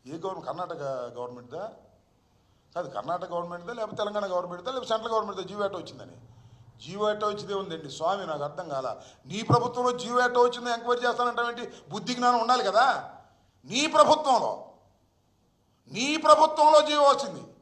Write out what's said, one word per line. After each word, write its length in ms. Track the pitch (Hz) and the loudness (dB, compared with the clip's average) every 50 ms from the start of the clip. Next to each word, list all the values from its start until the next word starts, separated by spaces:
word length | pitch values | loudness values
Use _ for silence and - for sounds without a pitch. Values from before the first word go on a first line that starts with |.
| _ | _
ఏ 40 | 127 | -14
గవర్నమెంట్? 340 | 151 170 180 190 190 165 - | -14 -10 -8 -8 -8 -8 -8
కర్ణాటక 380 | - 123 170 180 - 190 - 143 139 135 127 123 120 113 | -10 -8 -8 -8 -10 -8 -10 -8 -8 -6 -8 -8 -10 -10
గవర్నమెంట్దా? 560 | 120 123 123 123 123 117 - 139 165 196 226 - - _ _ _ _ _ _ _ _ _ _ _ _ _ _ _ _ _ _ _ | -12 -12 -12 -12 -16 -18 -14 -12 -12 -12 -12 -14 -18 _ _ _ _ _ _ _ _ _ _ _ _ _ _ _ _ _ _ _
కాదు, 140 | 170 175 143 | -8 -8 -8
కర్ణాటక 420 | - 104 104 147 170 180 185 180 | -8 -10 -6 -6 -6 -6 -6 -6
గవర్నమెంట్దా 420 | 175 170 175 170 175 175 175 175 - | -6 -6 -6 -6 -10 -12 -10 -12 -8
లేకపోతే 220 | 233 220 208 190 | -8 -8 -8 -4
తెలంగాణ 300 | - 214 208 208 214 196 | -4 -4 -4 -2 -4 -4
గవర్నమెంట్దా 460 | 196 180 180 180 180 175 180 175 - | -2 -4 -4 -4 -6 -10 -10 -8 -8
లేకపోతే 160 | 269 262 247 | -8 -8 -4
సెంట్రల్ 240 | - 220 220 214 233 | -4 -4 -4 -2 -2
గవర్నమెంట్దా 360 | 226 220 208 196 196 190 185 | -2 -2 -2 -2 -8 -8 -10
జీవో 180 | - 196 208 208 | -10 -6 -6 -6
ఎట్ట 100 | 190 196 | -4 -6
వచ్చిందని? 400 | 180 160 151 113 113 101 87 - - - - - - _ - - _ - - _ _ | -8 -12 -12 -16 -18 -20 -20 -20 -20 -20 -20 -20 -20 _ -20 -20 _ -20 -20 _ _
జీవో 300 | - 147 180 202 208 214 | -16 -14 -6 -2 -2 -2
ఎట్ట 120 | 214 208 214 | 0 0 -2
వచ్చిందే 300 | 208 208 - - 190 202 | -4 -4 -6 -8 -6 -6
ఉందండి 380 | 196 190 175 165 160 151 139 | -6 -6 -6 -10 -10 -12 -14
స్వామి, 340 | - - 160 170 196 202 190 | -10 -4 -2 -2 -2 -2 -4
నాకు 180 | 165 156 147 147 | -6 -6 -6 -6
అర్థం 260 | 151 147 175 180 165 | -8 -8 -10 -10 -6
కాల. 320 | 143 135 131 123 107 - - - - _ _ | -6 -6 -6 -6 -8 -10 -14 -20 -20 _ _
నీ 160 | 127 170 208 | -10 -8 -8
ప్రభుత్వంలో 560 | 220 214 233 240 240 240 240 247 247 247 247 | 0 2 2 2 2 0 -4 0 0 0 -2
జీవో 280 | - 202 226 240 247 247 | -2 -6 -2 0 0 0
ఎట్ట 120 | 247 247 | 2 4
వచ్చిందో 320 | 247 240 240 240 240 240 247 | 4 4 4 2 -2 -6 -6
ఎంక్వైరీ 380 | 233 233 233 240 247 240 247 | -6 -4 -2 -2 -2 0 0
చేస్తానంటావేంటి? 680 | 240 233 240 240 247 233 233 240 240 233 247 240 - - - - - | -2 0 0 -2 -2 0 -2 -4 -4 -4 -8 -10 -12 -14 -18 -16 -10
బుద్ధి 240 | 160 214 - - 247 | -10 -8 -6 -4 -4
జ్ఞానం 280 | 240 240 247 247 233 | 0 2 2 4 4
ఉండాలి 220 | 226 233 254 247 202 | 4 2 2 2 2
కదా. 540 | 196 185 214 254 269 214 143 120 - - - - _ _ _ _ _ _ _ _ | 2 4 4 4 4 2 -2 -6 -12 -16 -20 -20 _ _ _ _ _ _ _ _
నీ 220 | 131 190 247 285 | -6 -2 0 0
ప్రభుత్వంలో, 840 | 302 - - - - 302 302 302 269 254 220 151 113 98 87 - - - _ _ _ _ _ _ _ _ _ _ _ _ _ _ _ _ _ _ _ _ _ _ | 2 6 6 8 8 6 4 4 2 2 4 2 0 -4 -6 -12 -18 -20 _ _ _ _ _ _ _ _ _ _ _ _ _ _ _ _ _ _ _ _ _ _
నీ 300 | - 131 208 247 285 302 | -12 -6 -4 -2 -2 -2
ప్రభుత్వంలో 640 | 320 302 311 302 302 311 311 311 - 294 302 311 302 | 2 8 8 8 10 8 4 6 6 6 8 8 8
జీవో 220 | 285 294 294 294 285 | 6 6 2 4 6
వచ్చింది 520 | 277 254 220 - 196 170 - - - - _ | 6 6 4 0 -8 -10 -12 -16 -18 -20 _